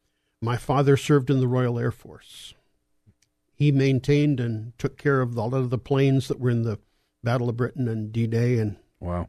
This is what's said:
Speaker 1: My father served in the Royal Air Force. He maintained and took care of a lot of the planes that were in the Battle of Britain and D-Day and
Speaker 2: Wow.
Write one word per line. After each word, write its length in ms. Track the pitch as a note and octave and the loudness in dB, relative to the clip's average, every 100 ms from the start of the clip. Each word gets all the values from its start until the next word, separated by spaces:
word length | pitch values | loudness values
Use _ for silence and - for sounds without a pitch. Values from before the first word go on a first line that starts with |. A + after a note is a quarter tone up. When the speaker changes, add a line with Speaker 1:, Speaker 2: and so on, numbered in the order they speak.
| _ _ _ _ | _ _ _ _
Speaker 1:
My 140 | A2+ B2 | -4 -4
father 400 | - C3+ C#3 C3+ | 0 2 4 2
served 340 | - D3 B2+ | 4 2 4
in 100 | C3+ | 2
the 80 | B2+ | 2
Royal 300 | B2+ B2 A#2+ | 0 0 0
Air 140 | A#2+ | -4
Force. 640 | - A2+ D2+ - - - - _ _ _ _ _ _ _ _ _ | -6 -16 -20 -20 -20 -20 -20 _ _ _ _ _ _ _ _ _
He 160 | _ D3 | _ 2
maintained 680 | C#3 C3+ C3 B2+ D3 D3 C3 | 4 2 2 2 2 2 0
and 360 | A#2+ A2 A2+ - | -2 -6 -10 -8
took 200 | C#3+ - | -8 -4
care 220 | D3 C#3 | 0 0
of 160 | B2 A#2 | 0 -2
a 40 | |
lot 140 | A2+ | -2
of 160 | C3 B2+ | -2 -2
the 80 | A#2+ | -4
planes 500 | - C#3 C#3 C3+ - | -2 2 4 2 0
that 120 | - | -2
were 100 | B2 | 0
in 120 | A#2 | 0
the 160 | A2+ G#2 _ _ _ _ | -2 -6 _ _ _ _
Battle 260 | A#2+ B2+ A#2+ | -2 -2 -2
of 80 | A#2 | -2
Britain 320 | A#2+ - B2 | -4 -2 -4
and 240 | A2+ G#2+ | -4 -4
D-Day 460 | A2+ A2+ A2+ A#2+ A#2+ | -4 -2 0 2 0
and 180 | G#2+ F#2 _ _ | -2 -6 _ _
Speaker 2:
Wow. 280 | F2 F2 | -6 -6